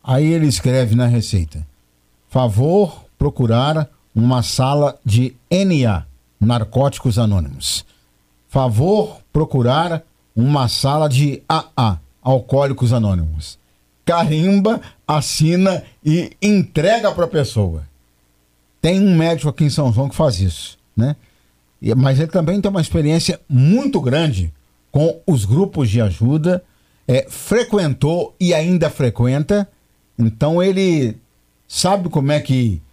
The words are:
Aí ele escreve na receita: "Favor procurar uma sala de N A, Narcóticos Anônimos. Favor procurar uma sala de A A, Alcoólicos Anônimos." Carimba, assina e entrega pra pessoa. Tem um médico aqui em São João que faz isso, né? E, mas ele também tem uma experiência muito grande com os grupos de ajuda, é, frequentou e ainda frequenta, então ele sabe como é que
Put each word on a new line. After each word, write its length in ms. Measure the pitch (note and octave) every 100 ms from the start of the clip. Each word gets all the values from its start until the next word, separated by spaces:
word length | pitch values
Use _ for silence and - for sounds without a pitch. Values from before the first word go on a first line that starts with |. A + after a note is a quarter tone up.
Aí 220 | - C3
ele 220 | D#3 E3 D3+
escreve 480 | A#2 B2+ B2+ A#2+
na 120 | A#2 A#2+
receita: 600 | A#2+ G#2 G2 D#2+ D#2+ D#2 _ _ _ _ _ _
"Favor 720 | C3 B2 G2+ C#3+ F#3+ F#3 - - _
procurar 720 | C#3+ - A#2+ A2+ C#3 D#3 D3 _ _
uma 280 | A2+ A#2+ B2+
sala 560 | A2+ - C3 D3 C#3+ -
de 320 | - G#2+ B2+ - _
N 340 | F3+ G3 D#3+
A, 220 | A#2+ F2+ - - _ _
Narcóticos 800 | G#2+ A#2+ G#2+ B2+ C#3 - C3 A2
Anônimos. 680 | A2 G2 D2 C2+ - - - _ _ _ _ _ _
Favor 720 | C#3 B2+ G#2+ E3+ G#3 G#3+ - _
procurar 720 | - D#3 C#3 A#2+ C#3+ F3 D#3+ _ _ _
uma 320 | - C3 D3 A#2+
sala 440 | - C3+ D3+ D3+
de 320 | B2+ D3 C3+ -
A 200 | D#3 - -
A, 220 | A#2 F2 - _
Alcoólicos 720 | B2+ C3 - C3+ C#3 C3+ B2
Anônimos." 640 | B2 G#2 F2+ D#2+ D#2 D2 - _ _ _ _ -
Carimba, 760 | E3+ D#3+ D#3 F3+ G3+ G3+ A3+ - _ -
assina 760 | D3+ - - D#3 F3 F#3+ E3+ - _
e 300 | D3+ D#3 - -
entrega 720 | G3+ G#3 C3 - E3+ A3+ G#3
pra 140 | E3 E3
pessoa. 600 | D#3+ C3+ A2+ F#2+ D#2+ D2 _ _ _ _ _ _ _ _ _
Tem 180 | D#3+ F#3+
um 160 | G3+
médico 360 | E3+ E3 E3 D3+
aqui 140 | -
em 40 | D3+
São 240 | C#3 C3+
João 160 | A2 C#3
que 80 | -
faz 240 | D#3 F#2
isso, 380 | F#2+ - - - _ -
né? 180 | B2 D3 _ _ _ _ _ _
E, 140 | -
mas 240 | C3 C3+ C3+
ele 100 | D#3+
também 320 | F#3 D#3+ G3+
tem 100 | G3
uma 100 | G3
experiência 600 | D3+ E3+ D3+ E3 - - _
muito 520 | B2+ C#3+ A3+ C#4+ G#3
grande 520 | B2+ C#3+ D#3+ G2 E2+ - _ _ _
com 300 | - D#3+ - -
os 180 | C#3
grupos 440 | G2 A2+ E3 D#3+ B2
de 120 | A2
ajuda, 640 | G#2 E2 A#2 D#3 D#3+ F3+ _ _ _ _ -
é, 200 | B2+ -
frequentou 1080 | - - G#3+ A#3+ G#3 D#3+ B2+ C#3+ E3+ - _
e 120 | F3
ainda 380 | D#3+ E3 F#3 D#3
frequenta, 800 | - B2+ - B2 C#3 D3+ G#3 G3 _ _ _ _ -
então 440 | A#2 A2 D3 F3
ele 540 | F#3+ F#3+ F#3+ D#3+ A#2+ A2 _ _ _ _ _
sabe 420 | - F3+ G3 F3
como 240 | D#3 C3+
é 80 | D3
que 420 | - C3 A#2 E2+ -